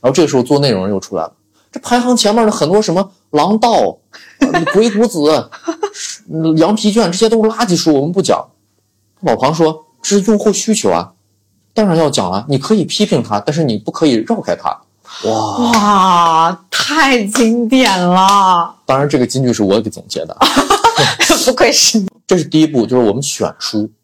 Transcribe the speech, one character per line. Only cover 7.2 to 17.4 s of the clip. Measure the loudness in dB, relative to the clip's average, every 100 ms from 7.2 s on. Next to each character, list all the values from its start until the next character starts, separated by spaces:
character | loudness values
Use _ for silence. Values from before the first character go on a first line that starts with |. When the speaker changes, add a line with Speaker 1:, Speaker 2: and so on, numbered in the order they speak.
| 0
Speaker 1:
都 | 2
是 | 0
垃 | -2 -2
圾 | 0
书， | 2
我 | 2
们 | 0
不 | -2
讲。 | 0 -2 -4 _ _ _ _ _ _ _
老 | -2 0
庞 | 0
说 | 2 0 0 _ _
：“这 | -2 0
是 |
用 | 2 0
户 | 2
需 | -2 -2
求 | 0 0
啊， | -2 -4 _ _ _ _ _ _
当 | -2 2
然 | 2
要 | 2
讲 | 0 -4
了。 | -4 -2
你 | -4
可 | 0
以 | -2 -2
批 | -2
评 | 0 0
他， | -2 -4
但 | -4
是 | -2
你 | -2 -2
不 | -6
可 | -2 0
以 | 0 -2
绕 | -4
开 | -4 -4
他。” | -6 -8 _ _ -20 -8 -4
哇。 | -2 -4 -2
Speaker 2:
哇， | 0 2 2 4 4 4 2 2 0 -2 _
太 | -6 -4 0 2 2 0
经 | 0